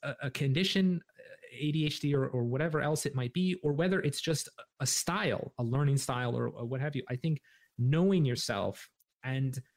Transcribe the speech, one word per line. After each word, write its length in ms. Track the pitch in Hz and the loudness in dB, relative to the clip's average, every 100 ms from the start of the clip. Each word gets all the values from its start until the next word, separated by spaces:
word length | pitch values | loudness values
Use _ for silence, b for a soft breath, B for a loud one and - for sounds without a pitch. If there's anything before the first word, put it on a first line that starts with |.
a, 140 | 143 - | -10 -6
a 80 | 139 | -6
condition, 720 | - 139 143 185 196 185 170 - - - - - | 0 0 2 2 2 2 0 -6 -20 -20 -20 -18
A 200 | 123 151 | -4 -2
D 120 | 156 | 0
H 160 | 151 - | 0 0
D 140 | 147 | 2
or, 120 | 143 131 | 2 2
or 160 | 127 | 0
whatever 360 | 120 135 165 151 | 0 0 0 0
else 240 | 143 160 | 0 0
it 100 | 143 | -2
might 200 | 131 123 | -2 -2
be, 260 | 175 185 180 | 0 0 0
or 120 | 147 | 0
whether 260 | 143 180 190 | 2 2 2
it's 200 | 147 - | 0 -2
just 280 | - 156 - - - _ | -2 -2 -4 -14 -20 _
a 60 | 127 | -2
style, 680 | - - 190 180 104 - - | 0 0 0 0 -2 -4 -4
a 40 | |
learning 360 | 117 131 143 139 | 0 2 4 2
style 380 | - 123 123 120 | 0 -2 0 0
or, 120 | 120 | -2
or 160 | - | -4
what 160 | 120 131 | -6 -4
have 160 | 147 139 | -2 -4
you, 80 | - | -6
I 60 | 127 | -4
think 260 | 165 151 b b b - | -2 -2 b b b -2
knowing 460 | 123 160 190 190 | 2 4 4 4
yourself 640 | 139 113 - 101 95 - - _ _ _ | 4 2 0 0 -2 -4 -14 _ _ _
and 380 | 131 131 135 131 - | -6 -2 -2 -4 -12